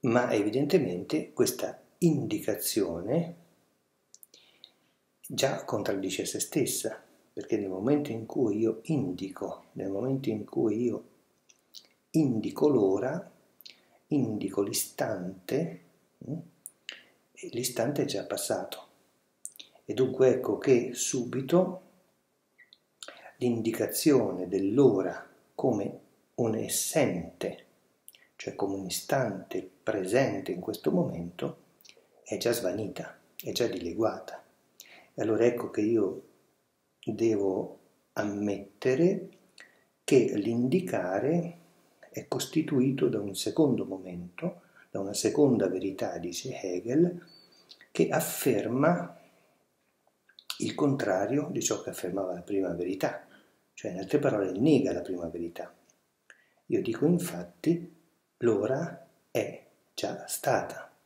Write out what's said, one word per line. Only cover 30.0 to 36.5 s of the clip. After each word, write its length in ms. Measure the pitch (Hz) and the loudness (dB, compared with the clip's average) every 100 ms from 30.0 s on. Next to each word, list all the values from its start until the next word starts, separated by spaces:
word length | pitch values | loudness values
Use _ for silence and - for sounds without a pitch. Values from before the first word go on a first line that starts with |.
| 92 117 127 101 95 | 0 2 2 0 -6
in 80 | 90 | -6
questo 320 | - 104 - | -6 -4 0
momento, 680 | 180 170 - - - - - _ _ - - _ _ | 2 0 -2 -10 -6 -8 -8 _ _ -20 -20 _ _
è 140 | - 101 | -8 -4
già 140 | 117 | 0
svanita, 640 | 117 95 87 104 - - - _ _ | 0 -2 -4 -6 -8 -12 -14 _ _
è 160 | 123 | -8
già 160 | 98 120 | 0 0
dileguata. 760 | 90 85 92 110 - - - - _ _ _ - - - | 0 -6 0 0 0 -10 -16 -18 _ _ _ -20 -20 -16
E 80 | - | -4
allora 240 | 110 107 120 | 0 4 4
ecco 240 | 120 - | 4 -4
che 120 | - | 0
io 420 | 107 117 95 - - _ _ | 2 4 2 -2 -12 _ _